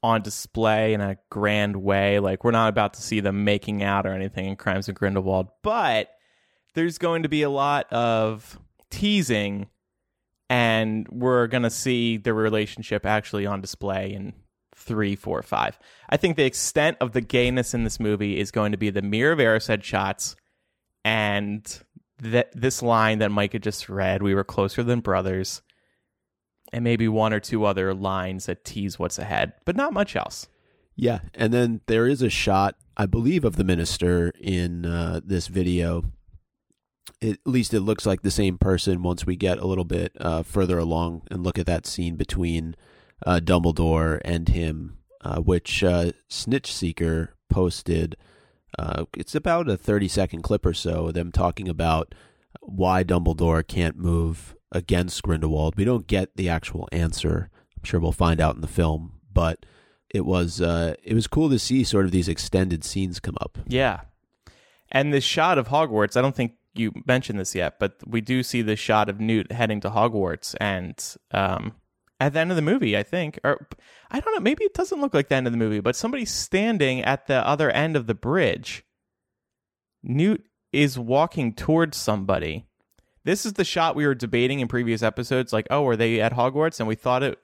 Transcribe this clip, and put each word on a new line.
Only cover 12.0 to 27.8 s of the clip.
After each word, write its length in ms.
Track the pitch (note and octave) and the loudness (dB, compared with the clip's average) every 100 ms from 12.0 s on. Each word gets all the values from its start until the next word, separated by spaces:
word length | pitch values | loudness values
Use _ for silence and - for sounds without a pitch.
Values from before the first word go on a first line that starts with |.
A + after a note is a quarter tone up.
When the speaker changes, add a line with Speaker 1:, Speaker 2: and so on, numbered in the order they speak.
| A#2 A2 | 0 0
Speaker 1:
the 180 | G#2+ | 0
relationship 720 | A2 A2 G#2+ G#2+ - A2 G#2 F#2+ | 2 2 2 -2 -6 -6 -2 0
actually 400 | G#2+ - G#2 G2+ | 0 0 -4 -2
on 140 | G2 | -4
display 520 | G2 - G2+ F#2+ G2 | -8 -8 -4 -4 -4
in 200 | G2+ G2 - _ _ _ _ | -8 -10 -14 _ _ _ _
three, 400 | - A2 G2+ G2 | -6 -2 -2 -2
four, 260 | G2+ D#2+ | -4 -6
five. 340 | - - A1+ - - - - | -2 -2 -2 -4 -18 -20 -4
I 80 | D3 | 0
think 200 | F#3 D#3 | 0 2
the 80 | |
extent 540 | C3 - - D#3 D#3 D#3+ | 0 0 -2 0 0 0
of 120 | B2+ | -2
the 80 | B2 | -2
gayness 540 | A2+ B2+ B2 B2+ A#2+ | 0 2 2 0 -2
in 80 | A#2+ | -2
this 160 | A2+ - | -2 -2
movie 400 | G#2+ G#2 G#2 E2+ | -2 0 0 -2
is 140 | G2+ | -2
going 180 | A2+ G#2 | -2 0
to 80 | G2 | 0
be 120 | G#2 | -2
the 120 | G2 | -2
Mirror 300 | G2+ G#2+ C#3+ | -2 2 2
of 60 | E3 | 4
Erised 420 | A#2 A2 - G#2+ | 4 4 2 -2
shots 540 | - - F#2+ - - - _ _ _ _ _ _ | -2 -2 -2 -4 -8 -10 _ _ _ _ _ _
and 600 | A2 A2 G#2 G2+ G2+ G#2+ - - _ - _ - | -2 0 0 -2 -4 -8 -10 -18 _ -20 _ -12
th-, 240 | A2+ A#2+ - | 0 0 0
this 260 | B2 B2+ - | -2 -2 0
line 380 | A#2+ A2+ A2 G#2+ | 2 4 4 2
that 140 | G#2+ | 0
Micah 260 | G#2 G2+ A2 | 0 0 -2
just 300 | G#2+ - - | -4 -6 -8
read, 340 | G2 F#2 F#2+ | -2 0 0
"We 140 | G2+ G2 | 2 0
were 80 | |
closer 400 | F#2+ - G2 - | 0 -2 0 0
than 160 | A#2+ A#2+ | 0 0
brothers," 600 | G#2+ F#2 F#2+ F#2+ F#2+ - _ _ _ _ _ _ _ _ _ _ _ | 0 0 0 -4 -4 -10 _ _ _ _ _ _ _ _ _ _ _
and 120 | A#2 | -2
maybe 240 | A#2+ A#2 A2 | 0 2 2
one 240 | A2 A2 | 2 2
or 80 | G#2+ | 0
two 240 | - A2+ | -2 0
other 280 | G#2 F#2+ | 2 2